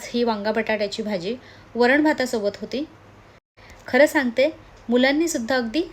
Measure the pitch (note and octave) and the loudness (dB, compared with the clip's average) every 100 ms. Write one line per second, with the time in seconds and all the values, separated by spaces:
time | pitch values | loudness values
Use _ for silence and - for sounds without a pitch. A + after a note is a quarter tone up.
0 | - A#3+ A#3 G#3+ G3+ A3 G#3+ G#3+ G3+ - | -2 -2 0 -2 -2 -2 -2 -2 -4 -6
1 | G#3 G3 F3 B3 - - - A#3 A#3+ C#4+ | -6 -6 -6 -10 -12 -20 -10 0 2 4
2 | D4+ C#4+ B3+ A#3 G3+ - G#3 B3+ D#4+ - | 2 0 -2 -2 -4 -6 -8 -8 -8 -14
3 | - - - - _ _ - - - B3 | -20 -20 -20 -20 _ _ -20 -20 0 4
4 | D4+ D4+ B3 A3+ D4 D#4+ - - - A#3+ | 6 4 0 2 0 -2 -16 -14 -2 2
5 | C4 D4 E4+ D4 A3+ C4 A#3 D4 F#4 | 4 2 0 -2 -2 -2 -2 -4 -6